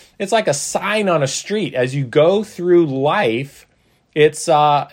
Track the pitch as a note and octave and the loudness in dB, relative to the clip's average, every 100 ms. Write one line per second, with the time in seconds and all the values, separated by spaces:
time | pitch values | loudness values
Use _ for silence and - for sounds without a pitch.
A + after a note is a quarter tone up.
0 | _ - G3 A3+ G3 C#3+ - G3 F#3+ G#3+ | _ -12 -2 -2 0 -4 -4 -6 -4 -2
1 | G3+ D#3+ C#3 - - G#3 F3 B2+ B2+ C#3+ | 0 0 -2 -6 -6 -6 -4 -4 -4 -4
2 | B2+ D3 D#3+ G3 G#3+ - F3 F3 E3 C3+ | -2 2 4 2 -2 -6 2 4 2 0
3 | C#3 F#3+ C3+ A2+ C#3+ - _ _ _ _ | -2 0 0 -2 -6 -14 _ _ _ _
4 | _ D#3 D3+ D3+ - D3+ D3 D3 - | _ 2 2 2 0 2 4 2 -2